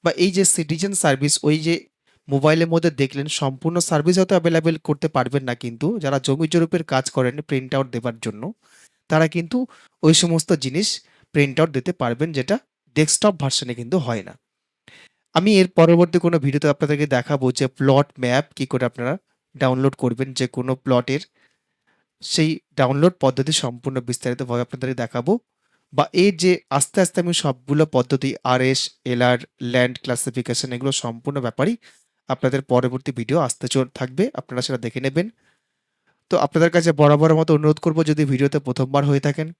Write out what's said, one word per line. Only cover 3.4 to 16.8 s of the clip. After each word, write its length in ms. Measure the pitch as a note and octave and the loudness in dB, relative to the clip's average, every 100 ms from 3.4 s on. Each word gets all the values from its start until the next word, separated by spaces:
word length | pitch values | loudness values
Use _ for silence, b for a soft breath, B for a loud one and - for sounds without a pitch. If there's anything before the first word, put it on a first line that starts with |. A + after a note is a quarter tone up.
সম্পূর্ণ 360 | C#3 C3+ D#3+ F3 | -4 -2 -4 -2
সার্ভিস 340 | - D3+ D3+ F#3 | 0 0 2 2
হয়তো 160 | F#3 F#3+ | 2 2
অ্যাভেলেবল 400 | E3 E3 D#3+ D#3+ - | 2 2 0 -2 -4
করতে 200 | D3 D#3+ | -4 -2
পারবেন 340 | C#3 B2 C#3 C3 | 0 0 -2 -4
না, 60 | |
কিন্তু 320 | A#2+ A#2+ A#2 D3+ A3+ | -6 -8 -4 -4 -2
যারা 200 | C#3 C#3 C3 | -2 -2 -2
জমি 200 | C#3 D#3+ | -2 0
জরিপের 360 | E3+ E3 F3+ | 0 0 -2
কাজ 200 | D#3+ C3 - - | 0 -2 -2 -2
করেন 180 | B2+ C#3+ - | -2 -4 -6
প্রিন্ট 220 | C3+ C3 | -6 -2
আউট 120 | C3+ C3 | -4 -4
দেবার 220 | A#2+ A#2+ A2+ | -4 -6 -6
জন্য, 180 | A2+ G#2 C#3+ - b b b b _ | -10 -10 -14 -14 b b b b _
তারা 160 | D#3 D#3+ | 0 2
কিন্তু 240 | E3+ E3 B3 B3+ b b b | -2 -4 -4 -6 b b b
ওই 120 | D#3+ | 4
সমস্ত 360 | D#3+ E3+ E3 - D#3+ | 4 2 -2 0 -2
জিনিস 240 | C3 C#3+ A3 - b b b | -2 -4 -4 -8 b b b
প্রিন্ট 220 | D3+ C#3+ C3 | 0 0 2
আউট 100 | D#3+ C3+ | 0 0
দিতে 160 | D3+ | -6
পারবেন, 360 | F3 B2 A#2 D#3+ | -4 -4 -4 -4
যেটা 240 | C#3+ C3 G#3+ _ _ _ D3 | -4 -4 -4 _ _ _ 0
ডেস্কটপ 380 | D#3 - G#3 F3 | 0 2 0 0
ভার্সনে 320 | C#3 - B2 | -2 -4 -6
কিন্তু 220 | A#2+ A#2 F3+ | -10 -4 -2
হয় 240 | B2 A2+ F#2 | -2 -6 -6
না। 40 | - _ _ _ _ _ b b b _ | -20 _ _ _ _ _ b b b _
আমি 160 | D#3+ G3 G3+ | 2 4 4
এর 80 | F#3 - | 4 6
পরবর্তী 400 | E3 E3+ F3 F3 | 6 8 6 2
কোনো 180 | E3+ E3+ | 2 0
ভিডিওতে 240 | C#3 C#3+ D3 | 0 0 0
আপনাদেরকে 320 | C#3+ | 0